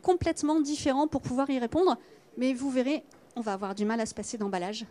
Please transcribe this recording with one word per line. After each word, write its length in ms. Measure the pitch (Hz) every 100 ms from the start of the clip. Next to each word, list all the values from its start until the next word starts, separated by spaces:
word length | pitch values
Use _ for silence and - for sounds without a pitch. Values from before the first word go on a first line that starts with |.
complètement 580 | - 359 339 320 294 320
différents 480 | 285 294 302 262 302
pour 140 | 269
pouvoir 280 | - 247 277
y 100 | 262
répondre. 380 | 233 311 359 240 - - - -
Mais 160 | 254
vous 180 | 254 277
verrez, 320 | 262 247 302 - - - -
on 60 |
va 120 | 220
avoir 220 | 190 196 196
du 100 | 208
mal 140 | 226
à 80 | 220
se 80 | -
passer 240 | 208 233
d'emballage 460 | 202 190 175 214 226